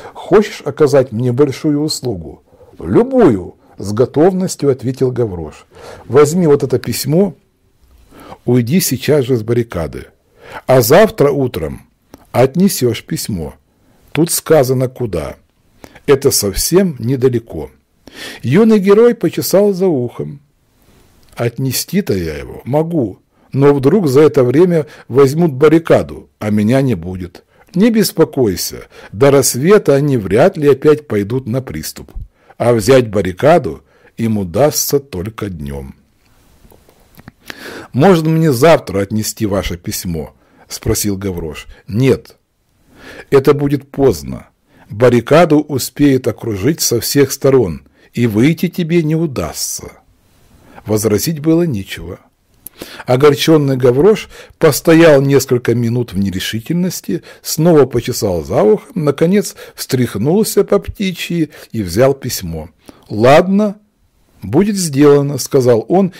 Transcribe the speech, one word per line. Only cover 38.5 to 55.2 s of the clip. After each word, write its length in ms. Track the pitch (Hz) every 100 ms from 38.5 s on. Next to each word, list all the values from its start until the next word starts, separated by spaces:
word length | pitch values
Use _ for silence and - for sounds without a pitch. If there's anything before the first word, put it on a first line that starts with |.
завтра 500 | 117 160 151 - 98
отнести 440 | 101 107 107 - 107
ваше 320 | 95 - 87
письмо?" 560 | 107 - 92 80 69 _ _ _ _
спросил 440 | - - 107 104 95
Гаврош. 500 | 98 85 80 71 - - -
"Нет, 500 | 101 131 135 - _ _ _ _ _ _ _ - - -
это 240 | 139 143
будет 360 | 143 143 143 -
поздно. 580 | - 135 80 65 60 - _ _ _ _
Баррикаду 720 | 101 123 120 113 151 175 151
успеют 680 | 147 135 - - 143 131 123
окружить 540 | - 117 98 113 165
со 180 | - 120
всех 320 | - 143 131
сторон, 520 | - 139 131 95 71 - _ _
и 140 | - 120
выйти 420 | 104 139 160 180
тебе 340 | - 160 175
не 120 | 151 160
удастся". 760 | 165 120 76 - - - - - _ _ _ _ _ _ _ - -
Возразить 540 | 107 104 104 - 151
было 240 | 156 165
нечего. 560 | 175 101 95 90 85 98 _ _ _ _ - - - - -
Огорчённый 720 | 127 147 135 - 160 139 131
Гаврош 520 | 127 127 190 208 - - - _
постоял 640 | 160 - 170 165 165 139